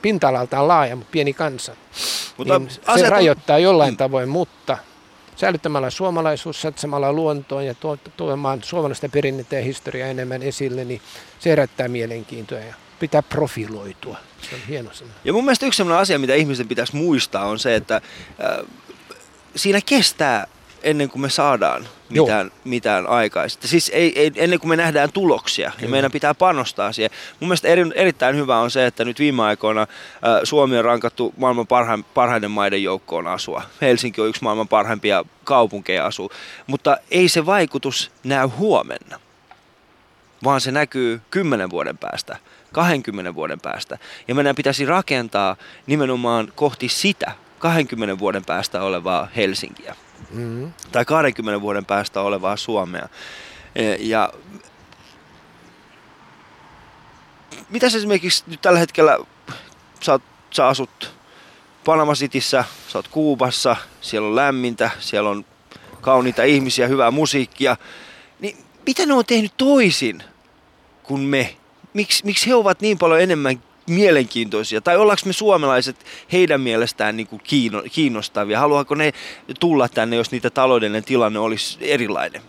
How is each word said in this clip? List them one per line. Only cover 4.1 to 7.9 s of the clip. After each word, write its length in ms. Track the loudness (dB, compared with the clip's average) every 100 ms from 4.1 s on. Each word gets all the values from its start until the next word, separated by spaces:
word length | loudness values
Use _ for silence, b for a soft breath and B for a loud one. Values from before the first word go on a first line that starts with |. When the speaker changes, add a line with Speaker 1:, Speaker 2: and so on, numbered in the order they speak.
| 0 -2
Speaker 1:
mutta 480 | -2 -4 _ -6 -6 -8 -20 _ -20 -20 -2
säilyttämällä 540 | 0 0 -2 -2 -4
suomalaisuus, 720 | -4 -2 0 0 -2 -6 -8
satsamalla 520 | -8 -6 -6 -2 0
luontoon 520 | 0 0 -2 -6 -6 -6
ja 80 |
tuo-, 240 | -6 -8